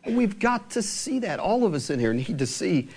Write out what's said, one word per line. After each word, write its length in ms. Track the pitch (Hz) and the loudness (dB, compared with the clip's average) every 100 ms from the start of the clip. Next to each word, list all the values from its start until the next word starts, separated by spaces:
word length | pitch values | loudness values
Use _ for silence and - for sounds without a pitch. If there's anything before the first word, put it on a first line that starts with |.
And 120 | - 240 | 0 2
we've 220 | 233 202 | 2 2
got 320 | 233 240 240 | 0 0 -2
to 120 | 240 | -4
see 360 | 202 - - 262 | -4 -6 -4 -4
that, 220 | 226 143 | -2 -2
all 260 | - 240 233 | 0 2 2
of 80 | |
us 160 | 147 117 | 2 -2
in 100 | 135 | 0
here 140 | 113 | 2
need 240 | 120 131 143 | 2 -2 -2
to 80 | 127 | -2
see 420 | - 185 151 120 | -2 2 2 0